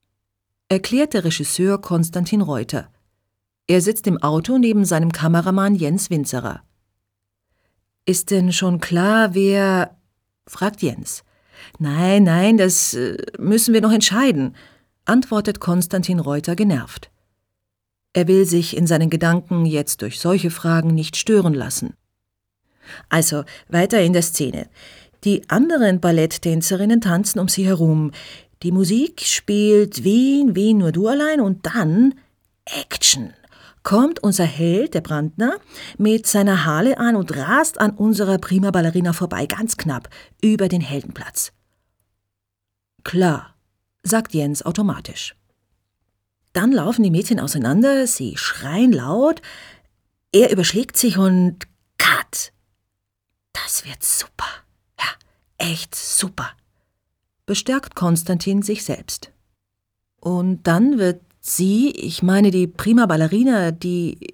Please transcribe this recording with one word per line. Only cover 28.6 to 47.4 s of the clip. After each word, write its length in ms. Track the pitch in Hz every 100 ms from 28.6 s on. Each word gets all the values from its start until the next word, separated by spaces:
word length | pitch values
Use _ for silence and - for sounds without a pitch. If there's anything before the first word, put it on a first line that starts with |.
Die 100 | 175
Musik 500 | 185 180 226 311 -
spielt 840 | - - - 208 208 208 202 202
Wien, 520 | 165 226 269 277 269
Wien, 240 | 180 214 214
nur 120 | 170
du 160 | 165 214
allein 320 | 277 302 302
und 260 | 202 185
dann 500 | - 240 156 180 269 - _ _ _ _
Action. 680 | - 294 - - - 135 95 - _ _ - _
Kommt 400 | - 202 285 330
unser 220 | 208 190
Held, 480 | 165 139 170 185 294
der 80 | 170
Brandner, 560 | 160 151 156 190 240 403 _ - - -
mit 280 | 208 220
seiner 380 | - 202 202 190
Harley 300 | 156 151 240
an 220 | - 240 220
und 180 | 160
rast 460 | 139 147 269 311 -
an 100 | -
unserer 460 | - 214 202 196 190
prima 340 | - 185 196
Ballerina 400 | 185 165 180 175
vorbei, 340 | 165 175 92
ganz 300 | 143 - 220
knapp, 320 | - 151 123 - - - _
über 280 | 220 208 190
den 100 | 175
Heldenplatz. 720 | 131 139 - - - - - _ _ _ _ _ _ _ _ _ _ _ _ _ _ _
„Klar“, 520 | - 175 180 143 - _ _ _ _ _
sagt 320 | - 226 226
Jens 300 | 156 143 147
automatisch. 720 | - 170 202 - - - - - _ _ _ _ _ _ _ _ _ _ _
Dann 180 | - 226
laufen 320 | 262 160 233
die 80 | 196
Mädchen 300 | 165 - 226